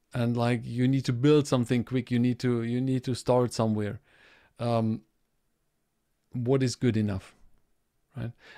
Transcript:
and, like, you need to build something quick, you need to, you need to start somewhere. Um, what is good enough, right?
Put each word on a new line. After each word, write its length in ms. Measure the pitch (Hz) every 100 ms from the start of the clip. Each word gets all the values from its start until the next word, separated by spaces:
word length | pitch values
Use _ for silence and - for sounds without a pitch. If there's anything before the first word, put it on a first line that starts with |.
| _
and, 220 | 123 120 120
like, 260 | 120 123
you 240 | 123 117 127
need 160 | 135
to 80 | 131
build 340 | 120 143 151 143
something 380 | 131 117 123
quick, 260 | 110 131 120
you 80 | 123
need 200 | 123 123
to, 240 | 127 120
you 180 | 117 123
need 240 | 131 131
to 100 | 127
start 380 | 117 - 123 123
somewhere. 480 | - 113 107 104 - _ _ - - _ -
Um, 440 | 120 117 113 113 - _ _ _ _ _ _ _ _ _ _ _ _
what 300 | 127 120 135
is 140 | 127 -
good 200 | 123 110
enough, 380 | 104 98 - _ - _ _ _ _ _ _ -
right? 160 | 117 - -